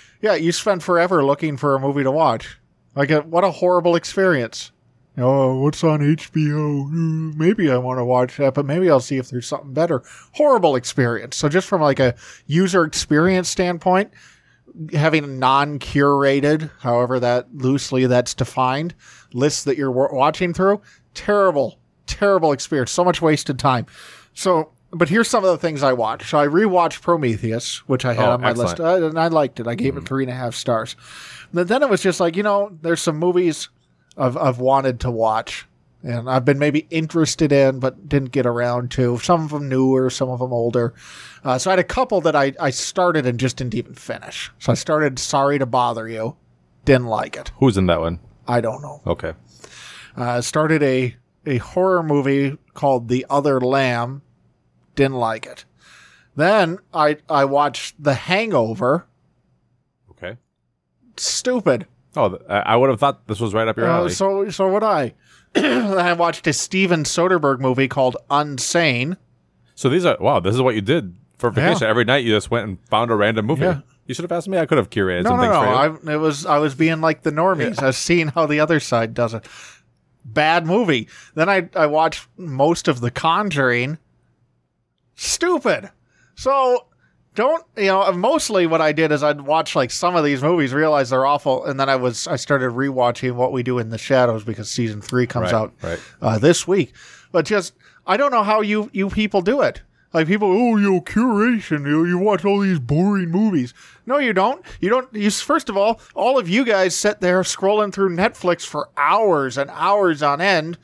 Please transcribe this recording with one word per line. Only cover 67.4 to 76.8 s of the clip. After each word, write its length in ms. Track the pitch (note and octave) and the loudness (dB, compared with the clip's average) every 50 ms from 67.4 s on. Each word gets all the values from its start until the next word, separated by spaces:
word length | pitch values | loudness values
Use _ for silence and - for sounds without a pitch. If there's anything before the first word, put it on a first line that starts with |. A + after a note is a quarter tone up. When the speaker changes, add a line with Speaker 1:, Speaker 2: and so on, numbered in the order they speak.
| D3 C#3+ C3+ B2 | 2 0 0 0
Speaker 1:
movie 280 | C3+ C3 B2+ B2 C3+ C3 | 0 0 0 0 0 0
called 280 | C3+ D3 C3 B2+ B2+ - - _ | 0 0 0 0 0 -4 -6 _
Unsane. 880 | C#3+ C#3+ D3+ D3+ C#3+ B2 - - - E3+ E3+ D#3 B2+ A#2+ B2+ D3+ F#3 - _ _ _ _ _ _ _ _ _ _ _ | 0 0 0 -2 -4 -6 -6 -2 0 2 2 2 0 0 -2 -4 -6 -8 _ _ _ _ _ _ _ _ _ _ _
Speaker 2:
So 140 | - - C3+ | -4 -2 0
these 160 | B2+ F3+ F3+ | 0 2 2
are, 120 | E3+ A#2 - | 0 0 2
wow, 200 | E2+ A2+ C#3+ A2+ | 0 2 2 2
this 140 | F2 F#2 G#2+ | 0 0 0
is 80 | B2 C3 | 2 2
what 120 | C3 A2+ | 0 0
you 60 | A2 G2+ | 0 -2
did 320 | G2 C#3+ F3 A#2 F2+ F2 - _ _ _ _ | 0 -2 -2 -2 -4 -10 -18 _ _ _ _
for 100 | - A#2+ | -4 -2
Speaker 1:
Yeah. 200 | A2 A#2 D3 F3+ | 0 0 0 2
Speaker 2:
vacation. 180 | - F#3 - A2 | 2 2 0 2
Every 160 | A2 A#2+ A#2+ | 2 2 2
night 200 | G#2+ B2+ C#3+ B2+ | 2 2 2 2
you 80 | A#2 G#2+ | 2 2
just 160 | G#2+ - - | 0 0 0
went 180 | - A#2 G#2+ G#2+ | -4 -4 -4 -6
and 100 | F#2+ - - _ | -10 -12 -6 _
found 220 | - G#2+ A#2 A#2 | -2 0 0 0
a 40 | A#2 | 0
random 320 | G#2 G2+ G#2+ A2+ A2 G#2+ | 2 2 2 2 0 0
movie. 160 | A2 D#3 C3 D3 | -2 -2 0 0
Speaker 1:
Yeah. 160 | F3+ F3 C#3 - _ _ _ _ | 0 -2 -2 -6 _ _ _ _
Speaker 2:
You 80 | - B2 | -10 -8
should 100 | - E3+ | -8 -6
have 80 | F3 E3+ | -4 -4
asked 160 | F3 E3 G3 | -4 -4 -2
me. 100 | F#3+ F3+ | -2 -2
I 80 | D#3+ | 0
could 120 | - E3 C#3+ | 2 2 2
have 120 | G2+ - | 2 0
curated 340 | - A2 G2 F#2 F2+ F2 F3+ | -2 -2 0 0 0 0 0
Speaker 1:
No, 60 | A3 | 0
Speaker 2:
some 60 | B3 B3 | 2 2
Speaker 1:
no, 40 | B3 | 2
Speaker 2:
things 120 | A#3 G3+ | 2 2
Speaker 1:
no. 60 | D#3+ | 2
Speaker 2:
for 60 | C3+ B2+ B2+ B2+ C#3 D#3 D#3+ D#3+ - | 2 2 2 2 2 0 0 -4 -6
you. 40 | D#3+ | -4
Speaker 1:
I, 40 | D3+ | -2
it 40 | D3+ | 0
was, 240 | D#3 D#3+ D3 C#3 D#3+ | 0 0 -2 -2 -2
I 140 | - D3+ D3 | 0 2 2
was 160 | D3+ D3+ C3+ | 2 0 0
being 260 | B2+ | 0